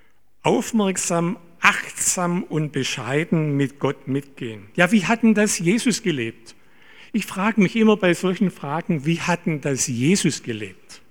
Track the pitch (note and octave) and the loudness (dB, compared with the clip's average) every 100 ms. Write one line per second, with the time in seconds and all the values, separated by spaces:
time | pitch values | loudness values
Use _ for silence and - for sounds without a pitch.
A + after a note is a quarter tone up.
0 | _ - - - D3+ A#3+ - A3+ G3 F#3 | _ -20 -20 -4 0 0 0 0 0 -2
1 | - E3+ E3+ - - - G3 G3+ - - | -2 -2 -2 -4 -12 0 2 2 -2 -6
2 | - - F3 F3 - D3+ D3+ C#3 B2 - | -4 -2 0 -2 -2 -4 -4 -4 -4 -6
3 | A2+ C#3+ E3+ E3+ D3+ C#3 C3+ - - D3 | -4 -2 0 0 0 0 -2 -2 -4 -2
4 | - C3+ - - A#2+ G#2+ G2 - F3 G#3+ | -4 -6 -6 -12 -12 -12 -6 0 4 4
5 | E3 A#3 A3+ G#3 G#3 - E3+ A3+ B3+ - | 2 2 4 4 2 0 0 2 0 -2
6 | F#3 C#3+ A2+ - - - - - - - | -2 -2 -4 -10 -18 -20 -20 -20 -20 -20
7 | - G#3+ - F#3 G#3 A3 F#3 A3+ A3 G#3+ | -8 -6 -4 -2 0 2 2 4 4 4
8 | F#3 E3 F#3 F3 F#3 - C#3+ D#3 - D#3+ | 4 2 0 0 -2 -2 -6 -4 -2 -2
9 | C#3+ E3+ - G3+ F#3+ D3+ C#3+ C3 - A#2 | 0 -2 0 -2 -2 -4 -2 -2 -2 0
10 | C3+ G3 F3 - - G#2+ G2+ F#2 - - | 2 2 2 -2 -6 -10 -10 -16 -20 -20
11 | - | -20